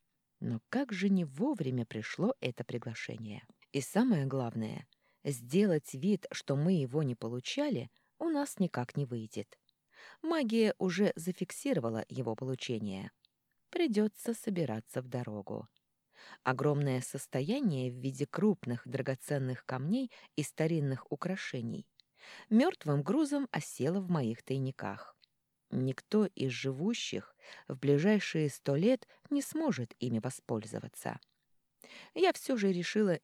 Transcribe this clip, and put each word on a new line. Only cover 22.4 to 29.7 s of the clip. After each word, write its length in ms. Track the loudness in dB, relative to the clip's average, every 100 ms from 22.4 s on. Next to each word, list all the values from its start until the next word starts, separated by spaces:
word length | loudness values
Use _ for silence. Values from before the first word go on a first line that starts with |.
| 4
мёртвым 520 | 6 6 2 0 2
грузом 460 | 4 2 4 2 0
осело 500 | -4 -4 0 0 2
в 100 | 2
моих 320 | 2 2 -2
тайниках. 720 | -2 -2 -2 -2 -6 -6 -12 -20 _ _ _ _ -6
Никто 560 | -2 0 -2 0 2 2
из 260 | 0 -4
живущих 800 | -2 -4 -2 -2 -2 -4 -8 -10 _ -20 -20 -12
в 120 | -2
ближайшие 720 | 4 4 6 4 2 0 0
сто 260 | 0 0 2
лет 320 | 4 2 -2 -18 -4
не 120 | -2
сможет 520 | -2 -2 0